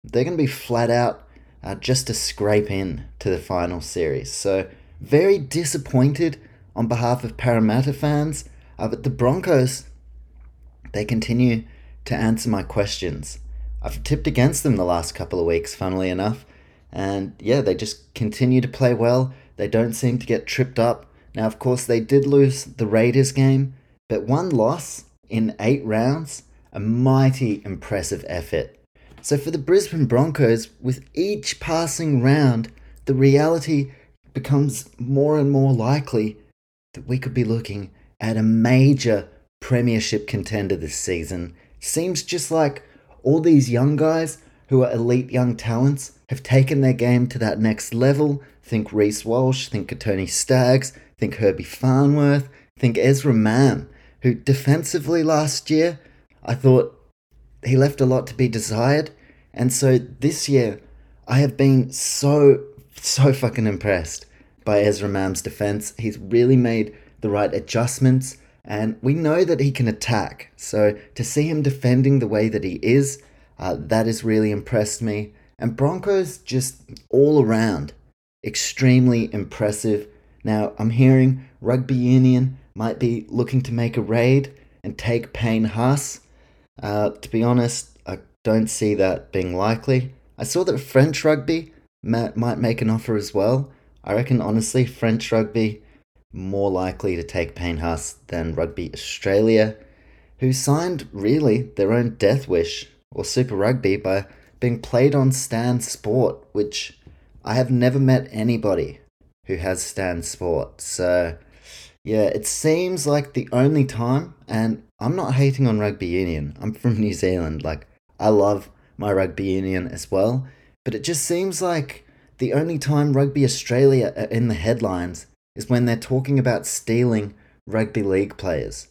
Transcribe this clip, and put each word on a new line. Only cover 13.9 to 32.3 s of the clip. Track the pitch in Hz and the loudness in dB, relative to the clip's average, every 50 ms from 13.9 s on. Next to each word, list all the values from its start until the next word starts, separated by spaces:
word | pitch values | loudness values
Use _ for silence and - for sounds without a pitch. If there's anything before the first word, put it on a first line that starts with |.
| - - - | -10 -10 -4
tipped | - - - - | -4 -4 -2 -2
against | 156 - 120 123 151 - - - | -2 2 2 2 2 2 0 0
them | 147 113 | 0 0
the | 95 90 | 0 0
last | 87 87 85 85 - - | 0 0 -2 -2 -6 -8
couple | - 90 - - 90 | -10 -8 -4 -2 -2
of | 85 | 0
weeks, | 85 85 82 82 - - | 0 0 -2 -2 -6 -8
funnily | - 95 92 92 95 92 92 | -6 -4 -4 -2 -2 -2 -2
enough, | 90 90 95 107 110 131 - _ - - _ _ _ _ _ _ | -2 -2 -2 -4 -4 -6 -12 _ -20 -20 _ _ _ _ _ _
and | - 90 98 98 98 98 95 95 - - | -10 -8 -6 -4 -4 -6 -8 -8 -12 -8
yeah, | - 104 127 143 | -2 0 0 2
they | 110 101 87 | 2 0 -2
just | - 107 107 - - _ _ _ | -2 -4 -8 -10 -14 _ _ _
continue | - 113 107 - - 131 127 127 127 | -6 -6 -6 -2 0 0 2 2 2
to | 123 | 2
play | 131 - - 127 123 120 | 0 -2 0 2 2 2
well. | 107 117 120 123 127 131 131 - - - _ _ | 4 2 2 4 2 0 -2 -6 -16 -20 _ _
They | - 101 | -6 -4
don't | 101 - 110 117 117 113 | 0 0 0 0 0 -2
seem | - - 120 120 | -2 -2 -2 -2
to | 123 - | -2 -2
get | - 117 - - | -2 -4 -4 -4
tripped | - - - 127 131 - 117 | -6 -2 -2 -2 -2 0 0
up. | 113 120 117 - - _ _ _ _ - - | 0 0 0 -2 -8 _ _ _ _ -12 -6
Now, | - 110 | -4 -4
of | 110 220 - | -4 -4 -2
course, | - 131 127 123 - | -2 -2 -2 -2 0
they | - 117 113 | 0 0 0
did | 113 - 139 139 139 | 2 2 2 2 4
lose | 143 143 139 139 135 131 - - | 4 4 6 6 4 2 -2 -8
the | - - - 113 | -14 -6 -4 -2
Raiders | 104 107 110 117 120 117 135 131 131 | 2 2 4 4 4 4 4 2 2
game, | - 139 135 135 135 135 139 135 - _ _ _ _ _ _ | 2 2 4 4 4 4 2 -2 -6 _ _ _ _ _ _
but | _ 117 101 - | _ -4 -4 -2
one | 113 131 156 180 185 | 0 -2 0 0 0
loss | 156 117 107 117 156 165 139 - - - - _ _ _ _ _ | 2 2 2 2 0 -2 -8 -14 -16 -18 -18 _ _ _ _ _
in | 107 113 110 110 - - | -2 -2 -2 -2 -4 -2
eight | 104 117 139 135 - | 0 0 0 0 0
rounds, | 113 107 110 117 131 143 165 160 143 - - _ _ _ _ _ _ - | -2 -2 0 0 0 -2 -2 -6 -12 -14 -18 _ _ _ _ _ _ -12
a | 101 | -6
mighty | 104 107 113 120 131 131 131 135 135 135 131 131 131 110 104 - - | -4 -2 0 2 2 4 4 4 4 2 2 0 -2 -2 -2 -4 -6
impressive | 101 95 85 - - 107 98 85 - 101 82 - | -10 -10 -10 -8 -6 -6 -4 -4 -6 -8 -8 -8
effort. | - 85 87 80 - - 78 - - - _ _ _ _ _ _ - - - | -8 -8 -8 -6 -4 -4 -4 -4 -6 -12 _ _ _ _ _ _ -20 -20 -14
So | - - 147 | -4 -2 -2
for | 139 - 165 | -2 -2 -4
the | 160 | -8
Brisbane | 147 135 160 180 202 208 - - 160 143 | -6 0 2 2 2 2 0 -2 -2 0
Broncos, | 110 117 123 143 165 139 151 139 113 117 113 110 - _ _ | 2 2 2 2 0 2 2 2 2 2 0 -2 -10 _ _
with | - 127 127 127 - _ - | -6 -6 -6 -6 -10 _ -4
each | 147 180 202 208 208 214 - - - | -4 -2 -2 -2 -4 -6 -10 -10 -8
passing | - 170 160 160 170 156 - - 165 156 143 123 | -6 -4 -2 -2 -2 -4 -4 -4 -2 0 0 2
round, | 120 131 | 4 4